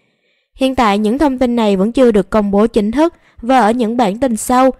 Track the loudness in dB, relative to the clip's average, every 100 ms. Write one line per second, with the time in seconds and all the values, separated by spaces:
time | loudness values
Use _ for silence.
0 | _ _ _ _ _ -6 -4 0 0 0
1 | -2 0 -2 0 -2 0 0 0 0 2
2 | 2 2 0 -2 0 0 0 0 -2 0
3 | -2 _ _ -12 -2 2 2 0 -2 0
4 | -2 -2 -4 -4 0 2 2